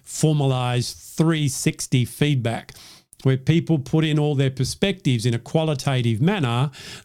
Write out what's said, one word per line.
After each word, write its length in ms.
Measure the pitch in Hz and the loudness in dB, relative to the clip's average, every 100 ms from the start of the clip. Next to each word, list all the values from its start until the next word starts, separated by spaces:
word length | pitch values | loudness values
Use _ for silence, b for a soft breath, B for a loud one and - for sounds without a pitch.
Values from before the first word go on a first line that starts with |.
formalized 920 | - - 156 151 135 127 123 123 117 - | -12 0 2 2 0 0 0 -2 -4 -8
three 500 | - - 160 160 143 | -12 -2 0 2 0
sixty 600 | - 156 - - 131 117 | 0 -4 -4 -2 0 0
feedback, 680 | - 147 139 113 117 - - B B B - | 0 0 2 -2 -6 -10 -20 B B B -4
where 140 | 139 131 | 0 0
people 420 | 135 165 165 160 | 2 2 2 -2
put 260 | 131 156 | 0 0
in 140 | 156 151 | 2 2
all 160 | 147 | 2
their 160 | 135 135 | 2 0
perspectives 760 | 131 123 - 196 190 151 120 120 | 0 -4 0 -2 0 0 0 0
in 80 | |
a 40 | 117 | -2
qualitative 840 | - 160 160 143 143 131 117 110 | 0 0 0 -2 0 0 0 2
manner 480 | 160 208 123 120 143 B B B | 2 2 0 0 -2 B B B